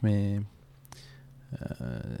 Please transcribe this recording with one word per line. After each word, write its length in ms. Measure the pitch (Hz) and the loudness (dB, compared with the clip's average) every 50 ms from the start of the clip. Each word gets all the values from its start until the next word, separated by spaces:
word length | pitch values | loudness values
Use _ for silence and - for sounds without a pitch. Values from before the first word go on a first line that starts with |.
mais, 380 | - 107 104 101 101 101 101 101 101 101 - - - - - - - - - - - - - - - - - - - - - - | 4 4 6 6 4 4 2 0 -2 -4 -8 -16 -20 -20 -20 -20 -20 -20 -20 -20 -20 -20 -20 -20 -20 -20 -20 -20 -16 -12 -10 -8
euh, 380 | - - - - 62 62 62 55 - - 58 - | -6 -6 -6 -6 -6 -6 -6 -6 -6 -6 -6 -8